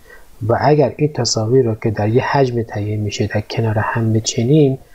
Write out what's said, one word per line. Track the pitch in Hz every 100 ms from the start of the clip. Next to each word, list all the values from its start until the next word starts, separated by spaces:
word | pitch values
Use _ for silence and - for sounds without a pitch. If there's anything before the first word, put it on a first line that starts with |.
| - - - - 107
و | 117
اگر | 120 151 127 -
این | 151
تصاویر | 147 117 113 110 131
رو | 117
که | 113 113
در | 104 107
یه | 123
حجم | - 139 131 120
تهیه | 110 107 104 107
می‌شه | 104 - 104
در | 107
کنار | - - 113 107
هم | 104 117 113
بچینیم | 110 110 - 117 156 139 135 -